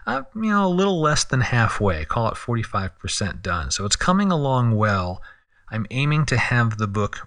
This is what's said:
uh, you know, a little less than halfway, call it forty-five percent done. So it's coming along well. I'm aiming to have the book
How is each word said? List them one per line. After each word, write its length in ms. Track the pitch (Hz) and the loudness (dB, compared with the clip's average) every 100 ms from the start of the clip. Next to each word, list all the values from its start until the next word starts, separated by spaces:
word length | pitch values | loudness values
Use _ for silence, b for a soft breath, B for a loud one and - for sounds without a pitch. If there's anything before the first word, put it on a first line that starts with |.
| - | -6
uh, 180 | 269 262 220 | -6 -6 -6
you 140 | 220 | 0
know, 160 | 202 190 | 2 2
a 20 | |
little 320 | 180 196 175 | 2 0 2
less 240 | 151 147 | 2 2
than 180 | - 131 | 0 0
halfway, 640 | 104 123 110 - 101 78 - | 2 2 2 2 0 0 -2
call 220 | 120 113 | -2 -2
it 80 | - | -4
forty-five 600 | - 117 110 104 95 - | -4 -4 -2 -4 -6 -8
percent 420 | 95 - 98 - | -6 -4 -4 -4
done. 300 | 92 87 71 | -4 -4 -4
So 120 | - 101 | -4 -2
it's 100 | - | 0
coming 360 | - 190 202 | 2 2 2
along 440 | 165 139 127 120 107 | 2 2 2 2 4
well. 480 | 107 98 90 90 B B B B B | 4 2 -2 -6 B B B B B
I'm 160 | 110 101 | -6 -4
aiming 380 | 127 147 151 143 | -2 2 2 2
to 100 | 123 | 2
have 400 | - 123 117 107 | 2 2 2 0
the 100 | 104 | -2
book 380 | 104 101 - | 0 -2 -4